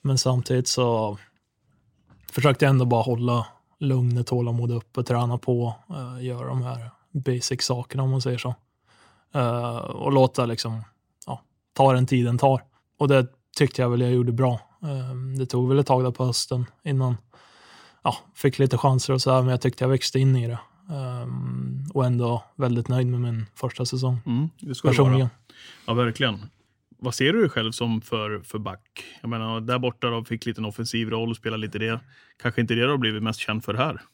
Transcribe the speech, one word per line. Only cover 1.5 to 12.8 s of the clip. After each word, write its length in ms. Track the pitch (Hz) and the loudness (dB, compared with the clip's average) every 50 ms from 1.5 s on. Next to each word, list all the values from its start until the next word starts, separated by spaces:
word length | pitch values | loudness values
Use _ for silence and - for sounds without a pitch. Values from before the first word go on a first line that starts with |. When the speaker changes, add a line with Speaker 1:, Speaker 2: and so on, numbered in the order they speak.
| _ _ _ _ _ _ _ _ _ _ _ _ - _ _ - | _ _ _ _ _ _ _ _ _ _ _ _ -20 _ _ -8
Speaker 1:
försökte 320 | - - 123 147 127 - 147 | -4 2 4 4 4 4 4
jag 60 | 135 | 4
ändå 140 | 135 131 127 | 4 4 4
bara 180 | 120 120 117 | 4 2 2
hålla 440 | 110 131 120 113 120 120 120 120 113 - - _ _ _ _ _ | 2 2 0 0 0 0 0 0 -2 -6 -14 _ _ _ _ _
lugnet, 480 | 151 139 131 127 123 123 120 123 120 | -2 0 0 2 2 2 0 0 0
tålamod 440 | - 127 123 120 120 117 120 120 120 | -2 -2 -2 -2 -2 -2 -2 -2 -2
uppe, 320 | 120 117 - _ _ 131 | -4 -4 -6 _ _ -6
träna 360 | 123 - 123 120 123 120 123 120 | -2 0 0 0 0 0 -2 -4
på, 360 | - - 123 120 120 117 113 - _ - | -2 -2 0 0 0 -4 -6 -8 _ -14
eh, 340 | 170 147 127 123 127 127 127 | -12 -12 -10 -12 -12 -10 -8
göra 200 | 127 123 120 127 131 | -8 -8 -8 -8 -4
de 140 | 131 127 | -4 -4
här 280 | 123 123 127 120 113 117 _ _ _ _ | -4 -4 -8 -10 -12 -14 _ _ _ _
basic 500 | - 143 127 131 123 123 - - 127 120 | -8 -4 -2 -2 -2 -2 -2 -4 -4 -4
sakerna, 400 | - - 127 123 120 _ - 135 | -4 -6 -6 -8 -10 _ -4 -2
om 80 | 135 131 | -2 0
man 100 | 131 131 | 0 0
säger 160 | 120 135 123 117 | -2 -2 -4 -4
så. 160 | - 123 120 _ _ _ _ _ _ _ _ _ _ _ _ _ _ _ - | -4 -6 -8 _ _ _ _ _ _ _ _ _ _ _ _ _ _ _ -2
Eh, 420 | 147 123 117 120 120 120 120 117 | 0 0 0 0 -2 -4 -6 -6
och 360 | - - - - - - 139 | -6 -8 -8 -8 -4 0 4
låta 340 | 139 135 131 127 - - 123 | 6 6 6 6 4 0 0
liksom, 360 | 117 113 - - 113 113 110 110 - _ _ _ _ _ _ - | 0 -2 -4 -4 -6 -6 -8 -10 -14 _ _ _ _ _ _ -12
ja, 140 | - 131 - _ _ _ _ _ _ | -12 -12 -12 _ _ _ _ _ _
ta 200 | _ - 139 135 | _ 4 6 6
den 140 | 127 127 127 | 6 6 4
tiden 320 | - 135 127 120 120 120 120 | 4 2 2 2 2 0 2
tar. 240 | - 139 135 127 - _ _ _ | 4 4 2 2 -2 _ _ _